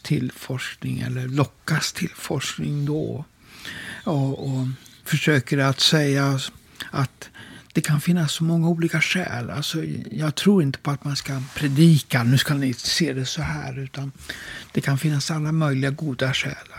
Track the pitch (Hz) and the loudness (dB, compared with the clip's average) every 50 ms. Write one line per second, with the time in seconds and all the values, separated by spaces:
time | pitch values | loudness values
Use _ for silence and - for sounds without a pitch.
0 | - - 151 147 127 127 - - - - 135 127 - - - - - 131 127 135 | -2 -2 0 0 -2 -4 -6 -10 -10 -8 -8 -6 -8 -8 -10 -8 -6 -6 -4 -4
1 | 131 120 123 127 127 131 131 143 139 - - _ _ - 160 147 - - - - | -4 -4 -4 -4 -4 -2 0 0 0 0 -2 _ _ -2 0 0 0 -2 -4 -4
2 | 180 165 - - - - 170 139 - - - - 151 147 147 147 143 143 147 156 | -6 -6 -6 -8 -6 -4 -4 -2 -2 -4 -4 -4 -4 -2 -2 -2 0 0 0 -2
3 | 156 165 117 123 151 - _ _ - - - - - - - - - - - - | -2 -4 -6 -8 -10 -12 _ _ -20 -20 -20 -16 -14 -12 -12 -12 -12 -12 -12 -8
4 | - - 165 139 135 135 135 - 147 139 135 131 131 127 131 - - - - - | -4 -2 0 0 0 0 -2 -2 -4 -4 -2 -2 -2 -2 -4 -8 -12 -20 -20 -16
5 | - - - 147 - 160 151 139 127 - 156 139 135 135 131 - - - - 160 | -6 -2 -2 0 2 4 4 4 2 2 2 2 4 2 2 2 2 4 4 4
6 | 147 143 139 139 139 139 139 135 - - - - - - - - - - - 147 | 4 4 2 2 2 2 2 0 -2 -6 -10 -14 -20 -20 -16 -16 -12 -6 -2 -2
7 | 135 - _ - - - - - - - - - - - - - 156 - 151 147 | -2 -2 _ -8 -20 -18 -18 -20 -20 -20 -20 -20 -14 -6 -4 -2 0 2 2 2
8 | - - 175 180 160 143 - - 160 160 165 170 160 165 175 165 165 165 - 160 | 2 2 2 2 2 0 0 0 0 2 2 4 4 4 2 2 0 0 0 0
9 | 151 - - 185 180 - - 113 120 - - - 147 - - 160 160 160 147 - | 0 0 0 0 -2 -2 -4 -6 -6 -6 -4 -4 -4 -4 -4 -4 -4 -4 -6 -6
10 | - - - - 151 156 143 - - 196 208 196 156 139 135 - - 147 143 135 | -8 -8 -4 -2 -2 -2 0 2 4 6 6 6 4 2 0 -2 -2 -4 -4 -4
11 | - 147 143 - - - 135 135 131 139 - - 151 143 139 135 165 170 160 139 | -4 -4 -6 -4 -4 -6 -6 -6 -8 -8 -6 -4 -2 0 4 8 8 10 8 8
12 | - - - 127 117 120 131 131 - - 151 139 139 131 123 - - - - - | 6 2 2 2 4 6 6 4 4 2 0 0 0 0 -2 -2 -2 -2 0 0
13 | 180 143 131 131 131 127 - - 147 147 156 151 143 139 131 131 135 131 - - | 0 0 0 -2 -4 -4 -4 -4 -4 -4 -4 -6 -6 -8 -8 -8 -10 -10 -10 -10
14 | 135 139 - - - - - - - - - - - - - 156 - - 139 131 | -10 -10 -10 -12 -14 -14 -12 -12 -12 -14 -14 -14 -12 -8 -4 -2 0 2 2 2
15 | - 156 151 143 - - 165 156 151 151 156 160 160 147 135 131 135 139 143 151 | 2 2 0 0 0 -2 -2 -2 0 0 2 2 2 2 2 2 0 0 -2 -2
16 | 160 147 127 - 135 131 131 - - 139 139 - - - - | -4 -4 -2 0 0 0 0 0 -2 -4 -6 -10 -14 -18 -18